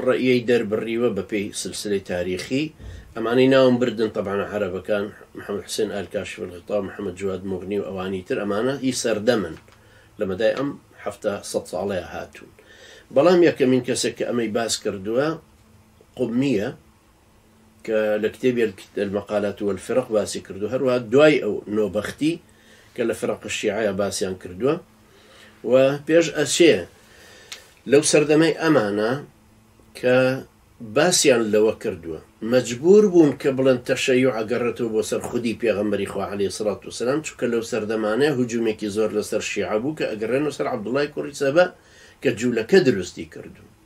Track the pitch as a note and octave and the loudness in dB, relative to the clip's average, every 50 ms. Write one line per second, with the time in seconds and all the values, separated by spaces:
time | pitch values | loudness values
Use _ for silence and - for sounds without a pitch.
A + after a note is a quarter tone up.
0 | - B2+ B2 - B2 B2+ B2 B2 A2+ A2+ A#2+ A#2 G#2 G2+ G#2+ G#2+ A2 A2+ A2+ A#2 | 2 0 0 2 2 2 2 2 2 2 2 2 2 0 -2 -2 -2 -2 -2 0
1 | A#2+ A#2+ G#2 G2 F#2 - A2 G2+ G2+ G#2+ - - - F#2+ E2 - - G#2 G2+ G2 | 0 0 0 -2 -4 -4 -4 -4 -4 -6 -8 -10 -10 -10 -8 -8 -6 -4 -4 -4
2 | G2 - F#2 F2+ F2 F2+ F#2 F2+ - - C3 C3+ D#3 D#3 - - - - - - | -4 -4 -6 -4 -4 -4 -4 -6 -4 -4 -2 -2 -2 -4 -8 -12 -16 -16 -16 -16
3 | - - - A2+ A2+ A2+ A#2+ C3 C3 C3 C3+ C3+ C3 B2+ B2 A#2 B2 A#2+ G#2+ G#2+ | -18 -14 -10 -6 -4 0 2 4 6 6 6 6 6 6 4 4 2 0 -2 0
4 | A2+ G#2+ - G#2+ F#2+ G2 G2 G2+ F#2 - G#2 G#2 G2+ F#2 F2+ F#2 F2+ - G#2+ G2+ | -2 -2 -2 -4 -4 -2 -2 -4 -4 -4 -4 -4 -4 -4 -4 -6 -4 -2 -2 -2
5 | G2+ G#2+ - - - - - - - - G2+ G2 - - - - A2 G2+ G2+ G2+ | -2 -4 -8 -14 -20 -20 -18 -14 -10 -8 -8 -8 -8 -8 -6 -4 -4 -4 -4 -6
6 | F#2+ - - G2+ F#2+ - - - F#2+ F#2 F2 F2 - - G#2 G#2 G2 F#2 - - | -8 -8 -8 -8 -8 -8 -10 -12 -12 -12 -12 -14 -8 -6 -4 -4 -4 -6 -8 -8
7 | G2+ G2 F2 F2+ G2 G2 F#2+ F#2 F#2+ G2 F#2+ F2+ F2+ F#2 G#2 G2+ - - G2 F#2 | -8 -8 -8 -6 -6 -4 -4 -6 -6 -6 -6 -6 -6 -6 -4 -4 -4 -4 -6 -8
8 | F#2 F#2+ G2 F#2 F2+ - C3+ G#2+ G2+ G2+ G2+ G#2 A#2 B2+ C#3 - C3 C3 B2 - | -6 -6 -6 -6 -6 -6 -4 -4 -4 -2 -2 -2 -2 -2 -2 -2 -4 -4 -4 -2
9 | - A#2+ G#2+ G#2 G#2 A#2 A#2+ G#2+ F2+ D#2+ D#2+ - - - - - _ _ _ - | -2 -2 -2 0 2 2 2 2 0 -4 -8 -12 -18 -20 -20 -20 _ _ _ -20
10 | - _ _ - G#2 F#2+ F#2 F#2 A2 A2 G#2+ B2 C#3 C#3+ - - - _ _ - | -20 _ _ -6 -4 -4 -2 0 2 2 2 0 -2 -6 -6 -10 -14 _ _ -14
11 | - G#2 G#2 - - G#2+ G2+ G2+ G2+ - - G#2 - - - F2 F#2+ G2+ G2+ F2+ | -12 -10 -10 -6 -6 -6 -6 -6 -6 -8 -6 -6 -6 -6 -6 -6 -4 -4 -4 -6
12 | E2 - - E2 - - - - - - - - - - - - - - - - | -6 -8 -10 -12 -14 -14 -16 -20 -20 -20 -20 -20 -20 -20 -20 -20 -20 -20 -20 -20
13 | - - - C3 D3 F3+ F#3 F3 F3 D3+ - - C3+ B2+ C3 B2+ B2+ - A#2+ - | -16 -2 2 4 6 6 8 8 6 6 4 4 2 4 4 2 2 0 -2 -2
14 | - A#2 - - - - A#2+ A#2+ A2+ G#2+ G#2 A#2 A2+ G#2+ - - - G#2+ G2+ G2+ | -2 -4 -4 -4 -4 -4 -2 -2 -2 -2 -2 -2 -2 -2 -4 -4 -4 -6 -6 -6
15 | F#2+ G#2 A2+ B2+ C#3+ D#3 D#3+ - - _ _ _ _ _ _ _ _ _ _ _ | -6 -4 -2 0 0 0 -2 -6 -10 _ _ _ _ _ _ _ _ _ _ _
16 | _ _ _ - B2+ A#2 A2+ B2 C3+ C#3+ B2 G2 G#2 B2+ - - _ _ _ _ | _ _ _ -4 -4 -2 0 0 0 2 0 0 -2 -4 -6 -10 _ _ _ _
17 | _ _ _ _ _ _ _ _ _ _ _ _ _ _ _ _ - - A2 G#2+ | _ _ _ _ _ _ _ _ _ _ _ _ _ _ _ _ -6 -2 0 0
18 | G#2+ G#2+ G#2+ G#2+ G#2 G#2 - - - B2+ B2 A#2+ A2+ G#2 F#2+ - - - - - | 2 2 0 0 0 -2 -2 0 0 0 2 2 0 -2 -2 -6 -16 -12 -6 -4
19 | G#2 G2+ F#2+ G#2 G2+ - G#2 G2+ G2+ G2+ G2 - G#2 G2+ G2 F2+ - - A#2 B2+ | -4 -2 -4 -4 -4 -4 -2 -2 -2 -2 -4 -4 -4 -4 -4 -4 -4 -2 -2 -2
20 | B2+ B2 A2 G#2 G2 F#2 - G2 - - F#2 F#2+ G#2 G#2 B2 C3 C#3 B2+ B2 B2 | 0 0 0 0 0 -2 -4 -8 -10 -10 -10 -8 -6 -4 -4 -2 0 0 0 0
21 | A#2+ G#2+ A2+ C#3 D3+ D#3 D3+ - - G#2+ G2 - - G2 G#2 G#2+ G#2+ G2 E2+ G#2+ | 0 2 4 6 6 6 6 4 2 -2 -4 -4 -4 -4 -2 -2 -2 0 -2 -4
22 | G2+ - - - C#3+ D#3 E3+ E3+ - _ _ _ _ _ - - - _ - - | -4 -4 -6 -4 -2 -2 -2 -4 -8 _ _ _ _ _ -20 -20 -20 _ -6 -4
23 | A#2+ A#2 G#2+ - - A2+ G#2+ - - G#2+ - - - G#2+ G2 G#2+ A2+ G2+ G2 F#2+ | -2 -2 -2 -2 -4 -4 -4 -6 -8 -8 -8 -4 -2 -2 0 0 0 0 0 0
24 | G2+ G2 F#2+ - - F#2 F#2+ - - F#2 F2+ F2+ A2+ C3+ D#3+ F3+ - _ _ _ | -2 -2 -2 -4 -4 -4 -4 -6 -10 -12 -8 -2 0 0 0 -2 -4 _ _ _
25 | _ _ _ - - - - - - - - _ - A2 B2 C3 C3+ C3+ C#3+ C#3+ | _ _ _ -20 -20 -20 -20 -20 -20 -20 -20 _ 0 4 4 6 6 4 2 0
26 | - - D#3+ E3+ E3 D#3 - D3+ D3 C3+ - - F3 D#3 A#2+ F#2 E2+ - - _ | 0 2 4 4 4 4 2 -2 -2 0 4 6 6 6 6 4 2 -6 -14 _
27 | _ _ - - - - - - - - - - - - _ _ - - B2 D3 | _ _ -20 -20 -20 -20 -20 -20 -20 -20 -20 -20 -20 -20 _ _ -2 2 4 4
28 | D3+ - - D#3 D3 C#3+ D3+ D3+ E3 D#3+ D3 - D#3 D#3+ D3+ C3 G#2+ G2+ G2+ G#2 | 4 4 4 4 4 4 4 4 4 2 2 0 2 2 4 4 2 2 0 0
29 | G#2+ A2+ C3 C#3+ - - _ _ _ _ _ _ _ _ _ _ _ _ - - | 0 0 -2 -4 -6 -10 _ _ _ _ _ _ _ _ _ _ _ _ -12 -4
30 | - B2 B2+ B2+ C3 C3 C3 C3+ B2+ - _ _ _ _ _ - A#2+ G#2+ G#2+ C#3 | 0 2 4 4 4 2 0 -2 -6 -12 _ _ _ _ _ -20 -14 -4 0 2
31 | D#3 F3+ F3 - - D3 B2 A#2 A2+ G#2+ G2+ G#2+ G#2+ A2 G#2+ - - A2+ F#2+ E2+ | 2 4 2 4 4 4 4 4 4 2 4 4 4 4 2 0 -4 -8 -8 -8
32 | E2 E2 D#2+ D#2+ - - _ _ - A2+ B2 B2+ A#2+ G#2+ A#2+ A#2+ D3 F3 G3 G#3+ | -8 -10 -12 -12 -14 -18 _ _ -4 0 2 2 2 0 -4 0 4 6 8 8
33 | G#3 G3+ F3 F3 D#3+ C#3+ B2 - - C#3+ C3 B2+ C3 C3+ B2+ B2 - - C3 - | 8 6 6 6 6 6 4 0 0 0 0 2 4 4 4 2 0 -2 -4 -2
34 | - - B2+ B2+ C3 C3 A#2 A2+ A2 G#2 B2 A#2 A#2+ A#2+ A2 - B2 A2+ A2 A2 | 0 2 2 4 4 2 0 0 -2 -2 -2 -2 -2 -2 -4 -4 -4 -2 -2 -2
35 | G#2 - B2 G#2+ - - - A#2+ A2+ A#2+ G#2+ - - A2 G2 G2 G#2 G#2 G2 G2+ | -2 -2 -4 -6 -4 -4 -6 -4 -4 -4 -4 -2 -2 -2 0 0 0 -2 -2 -2
36 | G2 F#2+ - G2 F#2+ F2+ G#2 G2+ G2 F#2 - - A2 G#2 F#2+ F#2 - F#2+ - - | -4 -4 -6 -6 -6 -6 -4 -4 -4 -4 -4 -4 -4 -4 -4 -4 -8 -12 -10 -6
37 | A#2 B2 C#3 D#3 D#3 - - - C3 A#2+ A#2 A#2 A2+ - - A2 G#2 G#2 A2+ A2 | -2 -2 -2 -2 -4 -6 -8 -6 -4 -2 -2 -2 -2 -4 -4 -4 -4 -2 -2 -2
38 | A2 G#2 G#2+ A#2+ C#3+ D#3 C#3+ B2 B2+ A2+ A2+ A#2 A2+ A2 G#2 - A2 G#2+ G2 A2 | -2 0 0 2 2 2 2 0 -2 -2 -2 -2 -2 -2 -2 -2 -4 -4 -2 -2
39 | A2 G#2 G#2 G#2 G2+ - A2+ G#2 - - - G#2 F#2+ F2 G#2 G#2+ A#2+ D3 D#3+ D#3 | -2 0 0 -2 -4 -2 -4 -4 -4 -4 -4 -4 -4 -2 -2 -2 -2 -4 -4 -4
40 | D3 - A2 G#2 A2 A2 B2 C#3 D3+ D3 C3+ - D3 C#3 B2+ A#2 G2+ A2 B2 C#3 | -4 -4 -4 -4 -4 -2 -2 0 -2 -2 -4 -4 -4 -4 -4 -6 -4 -4 -2 -2
41 | D3 C#3+ - D3 C#3+ D3 C#3 - D3 C#3 C#3 E3+ F3+ F3 - - _ _ - - | -2 -2 -4 -8 -10 -8 -6 -4 -2 2 4 4 4 4 0 -8 _ _ -20 -20
42 | - - - _ - C3 A#2+ G2 A#2+ B2 A#2 A2+ A2 - F#3+ F#3+ D#3 C3 G#2+ F#2+ | -20 -20 -12 _ -2 -2 -2 0 0 0 0 0 2 4 6 6 6 6 4 0
43 | F2 - - G2+ F2 - - - - E2 - - - - _ _ _ | -2 -6 -10 -12 -14 -14 -14 -16 -18 -18 -20 -20 -20 -20 _ _ _